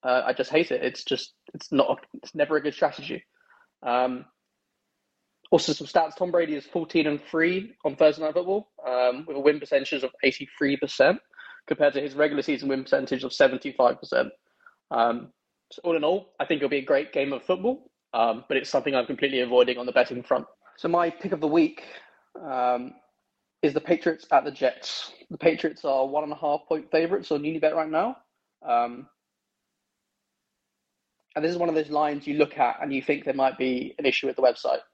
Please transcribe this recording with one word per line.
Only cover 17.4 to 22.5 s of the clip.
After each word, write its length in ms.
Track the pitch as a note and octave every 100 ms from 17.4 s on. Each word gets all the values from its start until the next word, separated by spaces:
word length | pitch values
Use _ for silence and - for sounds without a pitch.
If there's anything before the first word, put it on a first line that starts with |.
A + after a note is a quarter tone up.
football, 480 | - F#3 G3+ C4 - _ _
um, 320 | A#2+ A#2 A2+ -
but 80 | C3+
it's 140 | -
something 260 | C#3+ C#3+ C3+
I'm 100 | -
completely 360 | C3+ C3+ C3
avoiding 360 | B2 B2 B2 B2
on 80 | B2
the 60 |
betting 320 | B2 B2 B2
front. 220 | B2 B2+ - _ _ _
So 100 | E3
my 220 | F3 E3+
pick 240 | D#3+ G3
of 80 | F3+
the 60 | D3+
week, 360 | D#3+ D#3+ - - - - _ _ -
um, 520 | D#3+